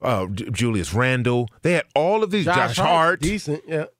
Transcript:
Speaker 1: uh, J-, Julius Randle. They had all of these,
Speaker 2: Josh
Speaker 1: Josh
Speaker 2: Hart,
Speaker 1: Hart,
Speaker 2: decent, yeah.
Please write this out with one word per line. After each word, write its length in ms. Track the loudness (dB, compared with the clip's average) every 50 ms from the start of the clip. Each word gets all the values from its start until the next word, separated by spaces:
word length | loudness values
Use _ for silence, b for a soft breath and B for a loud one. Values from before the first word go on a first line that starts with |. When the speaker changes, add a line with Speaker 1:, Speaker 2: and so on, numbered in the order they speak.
Speaker 1:
uh, 240 | -2 -2 0 0 -2 -4
J-, 220 | -6 -6 -6 -6
Julius 420 | -4 -2 -2 0 0 -2 -2 -2 0
Randle. 540 | 0 2 2 0 0 0 0 0 0 0 -4 -6 _
They 120 | -2 0 0
had 120 | 0 0 _ 0
all 280 | 0 2 2 2 2 0
of 80 | 0
these, 140 | 0 0 0
Speaker 2:
Josh 100 | 2 2
Speaker 1:
Josh 220 | 2 0 0 0 0
Speaker 2:
Hart, 100 | 2 2
Speaker 1:
Hart, 300 | 4 4 4 2 2 0
Speaker 2:
decent, 420 | 0 -2 -2 -2 -4 -6 -6 -6 -6 -6
yeah. 180 | -6 -6 -6 -8 -10